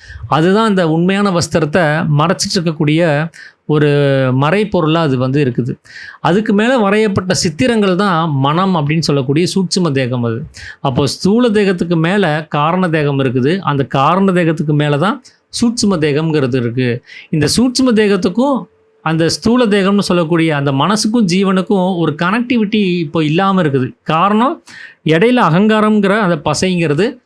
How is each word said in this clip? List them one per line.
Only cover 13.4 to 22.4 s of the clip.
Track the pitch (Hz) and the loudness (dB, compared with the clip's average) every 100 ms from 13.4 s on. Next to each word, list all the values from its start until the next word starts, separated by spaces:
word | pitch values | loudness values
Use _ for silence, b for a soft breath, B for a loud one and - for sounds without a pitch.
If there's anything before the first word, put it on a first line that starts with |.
| 127 190 | 0 0
அந்த | 175 143 | -2 -2
காரண | 139 139 139 175 196 | -2 0 2 2 2
தேகத்துக்கு | 180 165 156 151 147 | 2 0 0 0 0
மேல | 147 143 | 0 0
தான் | 180 262 b b b | 0 -4 b b b
சூட்சும | - 233 240 208 185 | -4 -2 0 0 0
தேகம்ங்கிறது | 151 143 160 151 131 127 | 0 0 0 0 0 -2
இருக்கு. | 120 120 127 117 B B B | -2 -2 -2 -4 B B B
இந்த | 160 147 | -2 0
சூட்சும | - 254 247 262 | 2 0 2 0
தேகத்துக்கும் | 214 208 196 190 196 269 262 175 _ _ _ - | 2 2 2 -2 0 0 -2 -6 _ _ _ -4
அந்த | 160 165 | 0 0
ஸ்தூல | 151 - 240 240 | 0 0 2 2
தேகம்னு | 208 190 202 | 2 2 0
சொல்லக்கூடிய | 180 175 160 170 160 147 | 0 0 0 0 0 0
அந்த | 139 | 0
மனசுக்கும் | 135 156 214 226 233 202 | 0 0 0 0 0 0
ஜீவனுக்கும் | 180 196 190 185 202 180 185 | 0 0 0 0 0 0 0
ஒரு | 160 147 | -2 -2
கனெக்டிவிட்டி | 175 226 | -2 -2